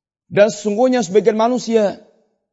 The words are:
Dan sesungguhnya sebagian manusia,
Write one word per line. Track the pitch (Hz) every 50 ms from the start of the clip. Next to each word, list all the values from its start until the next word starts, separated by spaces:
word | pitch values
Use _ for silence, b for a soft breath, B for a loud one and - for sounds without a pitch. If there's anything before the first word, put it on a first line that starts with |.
| _ _ _ _ _ _
Dan | - 190 202 220 214
sesungguhnya | - - 214 202 214 254 262 254 247
sebagian | 202 165 185 214 175 226 214 220
manusia, | 220 240 254 226 - 226 226 220 208 185 160 - - _ _ _ _ _ _ _ _ _